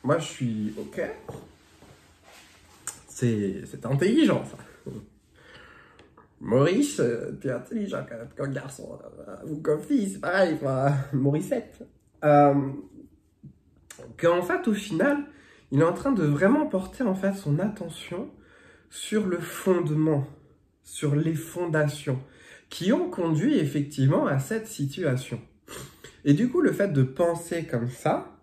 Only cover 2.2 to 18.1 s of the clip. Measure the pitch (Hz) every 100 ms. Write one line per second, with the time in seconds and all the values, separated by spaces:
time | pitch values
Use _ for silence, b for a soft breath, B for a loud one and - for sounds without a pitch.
2.2 | - - - - - - - - - -
3.2 | 120 110 98 98 - - 117 139 185 277
4.2 | 254 - - - - - - - - _
5.2 | _ B B B B B B B B -
6.2 | - _ - 120 151 208 285 - 123 117
7.2 | - - 131 120 - 233 202 - 139 117
8.2 | 120 - 139 135 139 - - - - -
9.2 | - 98 156 151 156 151 - 285 190 -
10.2 | 175 185 180 151 139 131 135 143 - 131
11.2 | 139 151 - 240 - - - _ _ _
12.2 | 151 147 143 143 135 135 - - - _
13.2 | _ _ - - _ _ _ - - -
14.2 | 170 180 175 359 240 202 - 160 277 294
15.2 | - B B B B 139 165 185 269 226
16.2 | 151 143 190 294 294 190 - - 240 185
17.2 | 196 196 147 147 208 - 165 - -